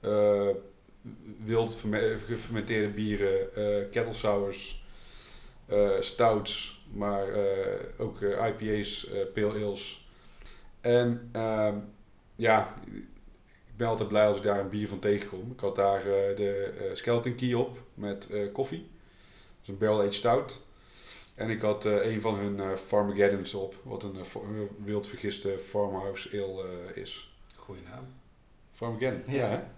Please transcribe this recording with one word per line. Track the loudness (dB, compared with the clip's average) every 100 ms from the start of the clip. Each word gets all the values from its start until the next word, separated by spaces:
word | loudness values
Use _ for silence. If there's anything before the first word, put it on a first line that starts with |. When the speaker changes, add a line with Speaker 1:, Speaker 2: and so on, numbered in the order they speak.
Speaker 1:
Eh, | 2 6 6 6 4 0 -4 -20 -20 -20 -18 -16 -18 -12
wild | 0 2 2 -2
ferme-, | 0 2 2 0 -4
gefermenteerde | -6 -4 -4 0 2 2
bieren, | 0 0 2 4 2 0
eh, | -2 0 0 0
kettle | -2 -2
sours, | 0 2 2 0 -4 -10 -10 -12 -18 -20 -20 -20 -18 -20 -20 0
eh, | 4 4 4
stouts, | 0 4 4 4 0 -6 -8 -12 -14
maar, | -4 -2 0 0
eh, | 2 2 2 0 -2 -6 -6
ook, | -6 -2
eh, | 0 2 0
I |
P | 0 0 0
A's, | -2 -6 -6
eh, | -4 -2
pale | 0 0 0
ales. | -2 -4 -8 -14 -18 -20 -20 -20 -20 -18 -20 -4
En, | 4 4 4 0 -4
ehm, | -2 0 2 2 0 -6 -18 -20 -20 -20 0
ja, | 6 6 4 -8 -12 -12 -14 -18 -20 -20 -20 -20 -20
ik | -4
ben | -2
altijd | 0 2
blij | 6 6
als | 6
ik |
daar | 2 2
een | 0
bier | -2 -2
van | 0
tegenkom. | 2 2 0 -10 -10
Ik | -4
had | -2 4
daar, | 4 4
eh, | 2 2 2 2
de, | 0 0 -4 -4
eh, | -6
Skeleton | -4 2 2 2
Key | -2 0
op | 2 0 -2 -18
met, | -8 -6 -6 -4
eh, | -4 -2
koffie. | -2 -4 -4
Dat | -12 -20 -20 -20 -20 -20 -20 -20
is | -12
een | 0
barrel | 2 4
aged | 2
stout. | 2 2 2 0 -10 -18 -20 -20 -20 -20 -20 -20
En | -8 -4
ik | 0
had, | 0 2
eh, | 2 2 2
een | 0
van | 0 0
hun, | -2 -2
eh, | -2 -4
Farmageddons | 2 2 2 4 4 4 -2
op, | -6 -6 -8
wat | -12 -8
een, | -8 -10
eh, |
vo-, | -10 -10 -8
eh, | -6 -6 -8
wild | -2 -2 -4
vergiste | -6 -6 -4 -4 -4
farmhouse | -4 -2 0 -2 -4 -6 -6 -6
ale, | -4 -6
eh, | -8 -8 -10 -10
is. | -10 -12 -16 -20 -20 -20
Speaker 2:
Goeie | -18 -16
naam. | -14 -16 -16 -20 -20 -20 _ -20 -20
Speaker 1:
Farmageddon, | -8 -6 -2 -2 -2 -2
Speaker 2:
Ja. |
Speaker 1:
ja, | 0 0
hè? | 0 -4